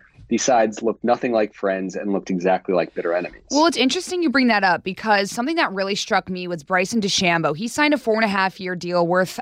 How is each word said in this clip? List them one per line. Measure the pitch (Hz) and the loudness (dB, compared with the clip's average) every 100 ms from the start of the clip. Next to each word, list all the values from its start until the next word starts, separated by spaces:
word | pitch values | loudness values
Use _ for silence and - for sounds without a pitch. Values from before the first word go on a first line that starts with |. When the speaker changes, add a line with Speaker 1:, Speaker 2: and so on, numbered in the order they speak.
| _ - - | _ -20 -4
Speaker 1:
these | 117 | 0
sides | - 120 110 104 | 4 4 2 0
looked | 113 104 | -4 -2
nothing | 113 120 127 | 0 0 0
like | 113 107 | 0 0
friends | - 101 95 95 | -2 -2 -2 -4
and | 90 101 | -6 -4
looked | 98 92 | -4 -2
exactly | 92 90 92 - | -2 0 0 0
like | 90 80 | 0 0
bitter | 80 85 | -4 -2
enemies. | 87 87 - - | -2 -4 -12 -2
Speaker 2:
Well, | 277 330 | 2 2
it's | - | 2
interesting | 262 330 - 359 | 0 0 -4 -2
you | 320 | 0
bring | 262 247 | 2 2
that | 208 | 4
up, | 190 165 | 2 0
because | 190 190 220 202 202 | -2 -6 0 0 0
something | 233 262 330 | -4 -2 -2
that | 311 | -2
really | 196 196 | -2 -4
struck | 208 - 196 - | -4 0 -2 -2
me | 185 180 | -8 -6
was | 170 | -8
Bryson | 143 185 190 233 | 0 0 0 0
DeChambeau. | 190 - 180 170 156 | 0 0 2 2 0
He | 151 226 | -2 -4
signed | - 294 | 0 2
a | 294 | 2
four | 226 | 0
and | 214 | 0
a | 220 | 0
half | 196 190 - | 0 -2 -2
year | 180 | -8
deal | 180 175 175 170 | -6 -2 0 2
worth | 180 185 - | 2 0 -2